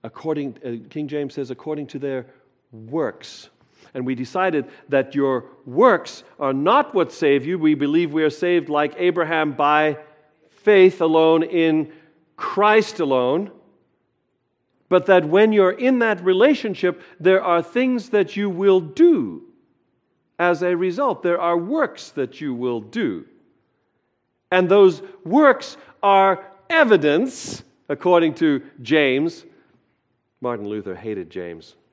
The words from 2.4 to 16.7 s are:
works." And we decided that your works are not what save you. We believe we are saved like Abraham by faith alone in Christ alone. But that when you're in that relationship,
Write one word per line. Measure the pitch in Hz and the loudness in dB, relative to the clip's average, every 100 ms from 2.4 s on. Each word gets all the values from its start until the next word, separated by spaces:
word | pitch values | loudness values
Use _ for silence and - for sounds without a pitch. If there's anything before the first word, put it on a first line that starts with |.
| _ _ _ | _ _ _
works." | 113 110 156 131 - - - - _ _ _ _ | -20 -10 -6 -6 -8 -20 -20 -20 _ _ _ _
And | 127 | -10
we | 127 | -8
decided | 127 127 185 190 156 127 - - | -8 -6 -2 -2 -2 -6 -16 -2
that | 139 135 | -2 -2
your | 143 139 127 - _ | -2 -2 -2 -6 _
works | - 131 247 185 - - _ - | -8 2 2 2 -4 -20 _ -8
are | 139 | -4
not | 135 160 262 294 | -2 2 0 0
what | 196 165 | -2 -4
save | - 151 143 139 | -2 0 0 -2
you. | 180 | -2
We | 156 | 0
believe | 147 143 160 165 | 0 0 0 0
we | 151 | -2
are | 156 | -2
saved | 147 180 175 147 | -2 -2 -2 0
like | 147 151 151 | -2 -2 -2
Abraham | 180 175 160 160 156 | -4 -2 -2 -2 -2
by | 131 147 151 156 147 - _ _ _ _ | -2 0 2 0 -4 -14 _ _ _ _
faith | _ - 202 185 185 | _ 4 6 6 6
alone | 160 160 160 165 | 0 4 4 2
in | 165 175 165 156 151 - _ _ _ - | 0 0 2 0 -2 -12 _ _ _ -14
Christ | - - 208 214 208 - | -8 0 4 4 0 -4
alone. | 147 131 123 156 202 - _ _ _ _ _ _ _ _ _ _ _ _ _ | -2 0 0 -2 -6 -14 _ _ _ _ _ _ _ _ _ _ _ _ _
But | 185 180 | 0 4
that | 185 | 2
when | 151 185 220 | 4 2 4
you're | 214 185 | 4 2
in | 190 254 254 | 2 -2 0
that | 226 190 | 0 -2
relationship, | 180 185 262 285 226 | 0 2 2 2 -4